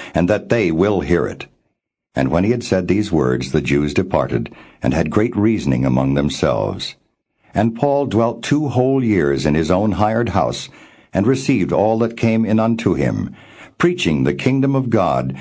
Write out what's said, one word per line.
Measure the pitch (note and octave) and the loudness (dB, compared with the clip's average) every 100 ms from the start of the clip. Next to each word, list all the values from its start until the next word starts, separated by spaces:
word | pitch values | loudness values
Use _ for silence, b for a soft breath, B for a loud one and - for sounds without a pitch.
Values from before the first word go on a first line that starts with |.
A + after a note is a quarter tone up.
| B | B
and | D#2+ F2 | 0 2
that | G2+ - | 0 0
they | A#2 F#2+ | 0 2
will | D#2+ G2+ G2 | 2 2 0
hear | D2 E2+ A1 | 0 0 0
it. | - - _ _ _ _ _ _ | -6 -16 _ _ _ _ _ _
And | - C2+ | -2 0
when | D#2+ | 2
he | G2+ | 2
had | A#2+ | 0
said | - F#2+ E2+ | 0 -2 0
these | F#2+ G#2 | 0 0
words, | E2 B1+ B1 B1+ | 0 2 0 0
the | D#2 | -2
Jews | C2+ C#2+ D2 | 0 0 0
departed, | C#2+ - D2+ B1+ A#1+ A#1 B B B | 0 0 0 0 -2 -6 B B B
and | - | -2
had | D2 D#2 | 0 0
great | G#2 A#2 G#2 | 0 0 2
reasoning | G#2+ A2 C#2 B1+ C2 | 0 0 0 0 0
among | B1+ C2+ C#2 | 0 0 0
themselves. | D2 - D2+ A1+ G1+ F#2+ - - _ _ _ _ b | -2 0 0 0 -2 -6 -10 -14 _ _ _ _ b
And | F#2+ A2+ A#2 | -2 -2 0
Paul | C#3+ C#3+ C#3 | 0 0 0
dwelt | G2+ A#2 A#2 | 0 0 -2
two | - D3 D3+ | -2 -2 0
whole | A2 B2+ C3+ | 0 2 2
years | A#2+ G2+ C#2+ C#2 C#2+ | 2 2 2 0 0
in | D2+ | 0
his | D#2+ | 2
own | F2+ G#2+ | 2 0
hired | F#2+ G#2+ A2+ A#2+ | 0 0 0 0
house, | F2+ B1 - - B B B B | 0 -2 -2 -10 B B B B
and | F2+ G2 | -2 0
received | C3+ C#3 B2+ D#2+ | 0 0 0 0
all | D2+ G#2 A2+ | 0 2 0
that | A2+ - | -2 0
came | A#2 A2+ | 0 0
in | A2 A2 | 0 0
unto | A2+ A2+ G#2 D#2 | 0 0 0 0
him, | C2 G#1 G1+ B B B B - | 0 -2 -6 B B B B -2
preaching | F3 F3+ - D2+ | 0 0 0 0
the | C2+ | 0
kingdom | - C3 C3+ C3+ C3+ | 0 0 2 2 0
of | C3 | 0
God, | A2 F2 C2 B1+ C2 | 2 2 0 -2 -8